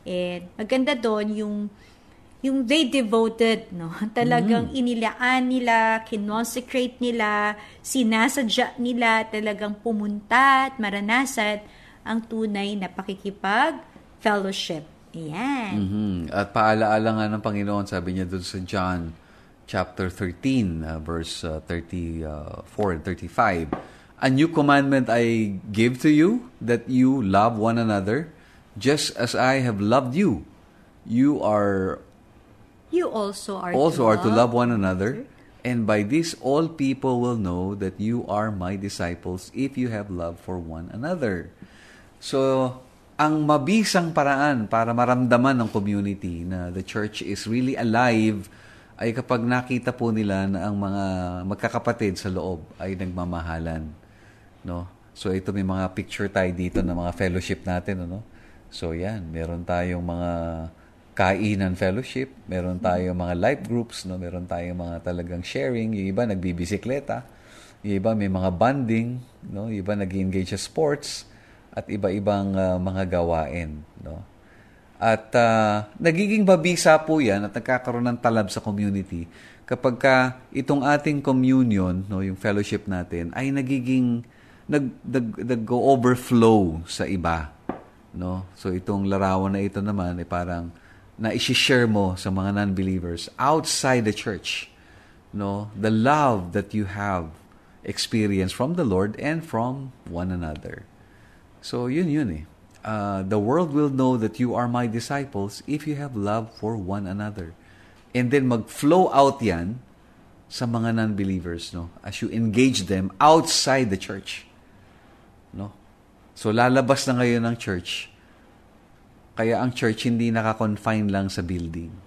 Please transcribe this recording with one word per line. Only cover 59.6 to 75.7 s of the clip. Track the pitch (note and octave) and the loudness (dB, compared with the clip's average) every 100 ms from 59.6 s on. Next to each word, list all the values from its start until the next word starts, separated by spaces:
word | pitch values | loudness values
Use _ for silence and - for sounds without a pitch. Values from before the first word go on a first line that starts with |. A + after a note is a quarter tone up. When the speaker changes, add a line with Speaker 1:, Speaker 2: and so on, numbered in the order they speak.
Speaker 2:
tayong | E2+ F2 F2+ F2 | -2 -2 0 -2
mga | F2 E2+ F2 E2+ E2 E2 E2 - - - - - | -4 -4 -2 -2 -4 -6 -10 -14 -20 -20 -12 0
kainan | F#2 F#2+ G#2+ G2+ F#2+ F2+ | 2 2 0 0 0 0
fellowship, | F#2+ G2 B2+ B2+ C3+ - - | 0 -2 -4 -8 -8 -10 -8
meron | F2+ F2+ F2+ | -6 -4 -2
Speaker 1:
Mm-hmm. | F#2 | 0
Speaker 2:
tayong | F2+ F2+ F2+ | 0 -2 -4
mga | F2 F2 | -4 0
life | G#2+ C#3+ | 0 0
groups, | G#2 A#2+ A#2 - | -2 -4 -4 -10
no? | F#2 F#2 | -10 -8
Meron | F2 F2+ | -8 -8
tayong | F2+ F2 F2 F2+ | -6 -6 -4 -6
mga | E2+ E2+ F2+ | -6 -6 -6
talagang | F2 E2+ F2 F2+ | -6 -6 -8 -6
sharing, | C3 C3+ A#2+ A2 G#2+ | -4 -2 -2 -2 -2
yung | F#2+ | -2
iba | F#2+ A#2+ | 0 0
nagbibisikleta, | F#2+ F#2 E2+ F2 G2+ A2+ C#3 - A#2 B2+ - - - - - | 0 -2 -2 -2 -4 -2 -4 -4 -8 -10 -20 -20 -20 -20 -12
yung | G#2 G2 | -4 0
iba | G#2+ | 2
may | A2 G2 | 0 0
mga | F#2 F#2 | 0 0
bonding, | F2 A#2 C#3+ A#2 A2+ A#2 B2 B2 - - | 2 2 2 0 0 0 -8 -12 -20 -12
no? | G2+ A2+ | -10 -6
Yung | G#2 | -6
iba | F#2+ G#2 | -4 -2
nag-i-engage | F#2+ F#2+ F#2 F#2+ F2+ | -2 -2 -2 -2 -4
sa | G2 | -6
sports, | - - D3+ C#3+ - - - - - - - | -6 0 0 0 -4 -12 -14 -20 -20 -20 -12
at | - - | -12 -6
iba-ibang, | G2+ G2 G2+ G2+ G2+ G2 F#2+ | -2 -2 0 0 0 0 0
ah, | F#2 F#2 | 2 0
mga | F#2 F#2+ F#2 | -2 -2 -2
gawain, | F2+ E2+ E2 D2+ E2+ D#2+ D2+ D2+ - | 0 0 0 -2 -4 -8 -10 -16 -18
no? | E2 D#2+ - - - - - - - - | -14 -14 -16 -20 -20 -20 -20 -20 -20 -2
At, | A2+ A2 - B2 | 2 2 2 4
ah, | A#2 A2 G#2+ | 6 6 4